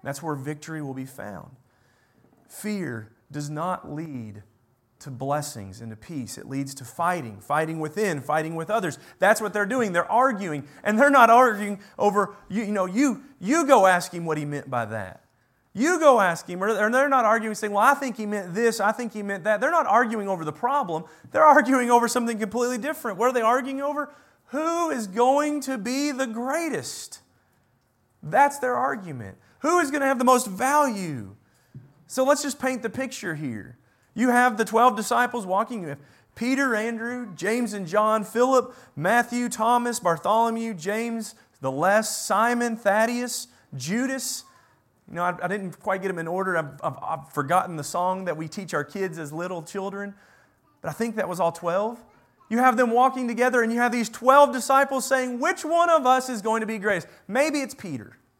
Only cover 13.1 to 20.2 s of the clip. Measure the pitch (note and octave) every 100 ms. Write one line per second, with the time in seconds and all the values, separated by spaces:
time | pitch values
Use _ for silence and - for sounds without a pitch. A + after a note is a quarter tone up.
13.1 | A3 - _ F3+ D#4+ C#4+ B3 F#3+ F3+ F3
14.1 | E3+ E3 D3+ D3 D3 C3+ B2 A2 A2 F#2
15.1 | - _ _ _ _ _ - D4 F4+ D#4
16.1 | A#3+ F#3 E3 - F3+ G3 G#3 G#3+ B3 C#4+
17.1 | C4+ A3 A3+ A3 G#3 G#3+ G3+ A#3+ C#4 C#4
18.1 | A3 G#3+ G#3 F3 E3+ A#3 A3+ G3+ A3 A#3+
19.1 | G#3+ G3+ G3+ F3+ G#3 C4 E4+ C4+ G#3+ A#3+
20.1 | A3